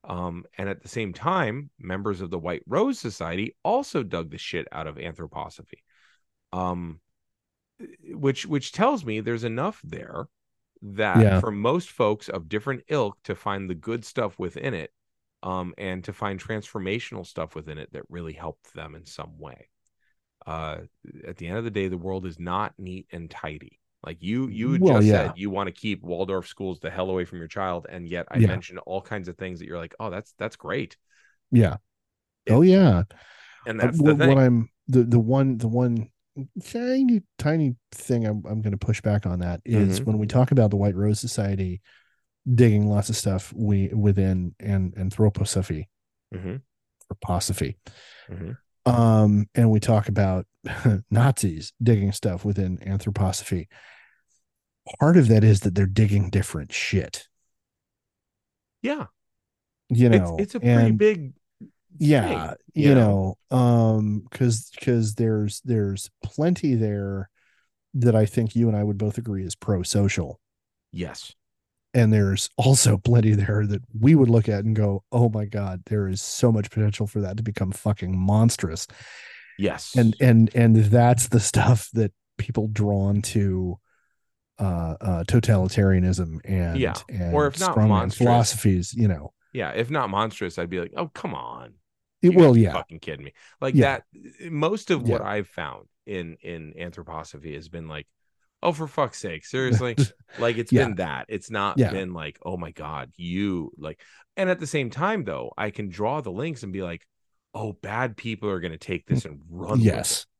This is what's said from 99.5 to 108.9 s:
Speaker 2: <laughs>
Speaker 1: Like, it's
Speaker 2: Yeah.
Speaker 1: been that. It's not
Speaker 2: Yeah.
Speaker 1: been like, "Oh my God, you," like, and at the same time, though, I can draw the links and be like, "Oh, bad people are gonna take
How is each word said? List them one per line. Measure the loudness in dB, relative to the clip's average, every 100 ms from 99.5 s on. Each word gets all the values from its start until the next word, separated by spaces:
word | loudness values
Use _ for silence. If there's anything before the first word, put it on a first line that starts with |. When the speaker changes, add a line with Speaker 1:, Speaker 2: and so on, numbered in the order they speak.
| -4 0 0 0 -2
Speaker 2:
<laughs> | -2 _ _ -4
Speaker 1:
Like, | -2 -2
it's | 2
Speaker 2:
Yeah. | 2 2
Speaker 1:
been |
that. | -2 -6 -8 -10
It's | -12 -8
not | -4 -2 0
Speaker 2:
Yeah. | -2
Speaker 1:
been | -2 -8
like, | -10 -14 -12
"Oh | -10 -10
my | -10
God, | -12 -12 -12 -14 _
you," | -8 -4 -2 -4 -8 -12
like, | -14 -14 _ _ _
and | -6 -2
at | -2
the | -4
same | -4 -6
time, | -4 -4 -4
though, | -6 -8 -10 -8
I | -8
can | -6 -12
draw | -4 -4 -4
the | -8
links | -8 -8 -10
and | -10
be | -8
like, | -8 -10 _ _ _ _ _
"Oh, | -12 -10
bad | -10 -8 -6 -6 -6
people | -10 -8 -6
are | -6
gonna | -8 -10
take | -8